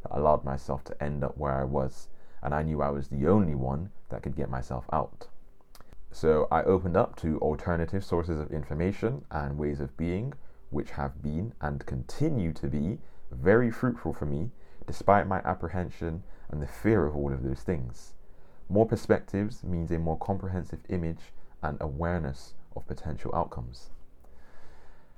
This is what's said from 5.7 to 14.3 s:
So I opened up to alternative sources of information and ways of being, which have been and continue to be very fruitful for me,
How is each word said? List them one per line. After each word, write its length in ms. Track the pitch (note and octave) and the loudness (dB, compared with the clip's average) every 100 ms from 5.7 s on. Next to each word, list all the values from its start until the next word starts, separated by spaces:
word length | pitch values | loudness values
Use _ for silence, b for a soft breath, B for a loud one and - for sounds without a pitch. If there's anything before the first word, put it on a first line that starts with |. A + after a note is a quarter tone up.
| - B - - | -14 B -8 -8
So 340 | - D#2+ D#2 - | 2 6 6 6
I 100 | D#2+ | 4
opened 340 | D#2 F#2 F2+ E2+ | 6 4 4 4
up 200 | - - | 2 0
to 240 | D#2+ D2+ | 0 2
alternative 640 | D#2 D2 - E2+ E2 G2 | 2 0 2 2 2 0
sources 340 | - F2 E2 D#2 | 0 0 2 -2
of 140 | C#2+ | -2
information 720 | D#2 D2+ D2+ F2+ G2+ A2+ C#3 - | -4 -2 0 0 2 0 -2 -4
and 260 | D#2 C#2+ D2 | -4 -2 0
ways 220 | D2+ C#2 | -2 -2
of 160 | C2+ - | -4 -2
being, 380 | D#2+ F#2 C3 - b b - | -2 0 -4 -6 b b -4
which 220 | C#2+ C#2+ | -2 -2
have 280 | - C#2+ C#2 | -2 -2 -2
been 320 | D2 D#2 A2+ - | -2 -2 -2 -4
and 240 | D2+ C#2 | -4 -2
continue 680 | - C2+ A#1+ - D#3 C3+ E2 | -2 -4 -2 0 2 2 0
to 160 | D2+ C#2+ | 0 0
be 300 | D2 D#2 C#3+ b b b | 0 0 -2 b b b
very 400 | B1+ D2+ A2+ B2 | 2 6 8 6
fruitful 420 | A2+ B2+ A#2+ D#2+ | 4 2 2 -2
for 100 | D2 | -2
me, 280 | D2+ | 0